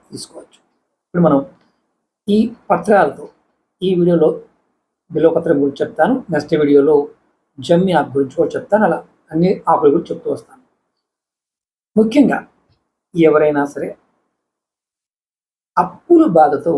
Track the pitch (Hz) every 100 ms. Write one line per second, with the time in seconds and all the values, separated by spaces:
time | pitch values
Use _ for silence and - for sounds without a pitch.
0 | _ - - - - _ _ _ _ _
1 | _ 175 165 139 - - _ _ _ _
2 | _ _ - 208 - - - 175 175 196
3 | - - - _ _ _ _ _ 185 180
4 | 175 170 156 - - _ _ _ _ _
5 | _ 151 160 165 165 147 139 - 147 -
6 | 165 254 - 151 - 156 143 143 143 147
7 | 147 - _ _ _ - 127 175 190 160
8 | 127 135 131 170 151 139 - 208 202 160
9 | - _ _ 160 180 202 - 151 147 160
10 | - - - - - - _ _ _ _
11 | _ _ _ _ _ _ _ _ _ 214
12 | 220 285 220 139 - _ _ _ _ _
13 | _ 175 156 151 151 143 143 139 160 -
14 | _ _ _ _ _ _ _ _ _ _
15 | _ _ _ _ _ _ _ - 180 -
16 | - 339 311 165 151 143 170